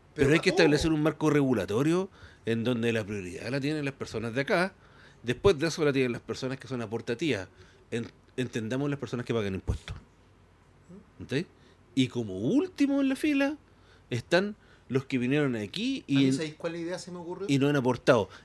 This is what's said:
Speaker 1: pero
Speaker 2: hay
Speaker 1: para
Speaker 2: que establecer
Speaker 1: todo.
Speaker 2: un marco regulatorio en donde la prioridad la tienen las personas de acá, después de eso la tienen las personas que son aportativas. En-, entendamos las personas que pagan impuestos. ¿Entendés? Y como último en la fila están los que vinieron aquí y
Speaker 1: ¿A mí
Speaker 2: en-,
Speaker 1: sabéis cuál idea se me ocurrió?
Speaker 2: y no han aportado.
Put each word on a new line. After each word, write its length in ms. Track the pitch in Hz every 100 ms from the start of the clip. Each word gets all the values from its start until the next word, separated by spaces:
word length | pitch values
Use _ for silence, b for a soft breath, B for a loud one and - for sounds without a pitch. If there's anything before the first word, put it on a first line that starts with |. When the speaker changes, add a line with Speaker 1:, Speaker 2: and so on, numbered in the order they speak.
| -
Speaker 1:
pero 140 | - 135
Speaker 2:
hay 80 | 160
Speaker 1:
para 60 |
Speaker 2:
que 60 | 185
establecer 380 | 180 160 147 160
Speaker 1:
todo. 80 | 156
Speaker 2:
un 60 |
marco 260 | 156 151 151
regulatorio 800 | 147 135 113 92 107 151 180 196 B B B -
en 180 | 117 113
donde 260 | 120 117
la 120 | 113 101
prioridad 440 | 104 90 87 98
la 80 | 139
tienen 240 | 139 156 139
las 80 |
personas 400 | - 101 113 117 117
de 60 |
acá, 320 | 139 185 190 - b b b b
después 340 | 113 123 202 143
de 80 | 160
eso 160 | - 147
la 80 |
tienen 180 | 135 127
las 100 | 120
personas 360 | - 107 131 131
que 80 | -
son 140 | 127
aportativas. 640 | 110 113 107 117 160 104 92 b b b -
En-, 220 | 117 117 - _ -
entendamos 520 | 123 123 110 131 143
las 100 | 143
personas 260 | 117 120 123
que 80 |
pagan 220 | 117 101 95
impuestos. 400 | - - - - - _ _ _ _ _ _ _ - 190 - -
¿Entendés? 280 | - 131 - b b b _ -
Y 120 | 127
como 280 | 120 110 92
último 640 | 120 262 370 - 277 277
en 80 | 269
la 60 | 262
fila 420 | 302 277 277 302 - b b b -
están 460 | 117 - 170 202 208 b b b
los 180 | 127 -
que 120 | 131
vinieron 360 | 123 147 143 117
aquí 480 | 104 - 254 269 -
y 100 | 139
Speaker 1:
¿A 20 |
mí 60 | 135
Speaker 2:
en-, 60 |
Speaker 1:
sabéis 220 | 139 156 151
cuál 200 | 170 170
idea 220 | 165 175
se 120 | 180
me 60 | 180
ocurrió? 260 | 170 175 196
Speaker 2:
y 100 | 139
no 80 | 139
han 60 | 147
aportado. 520 | 123 120 - 123 95 B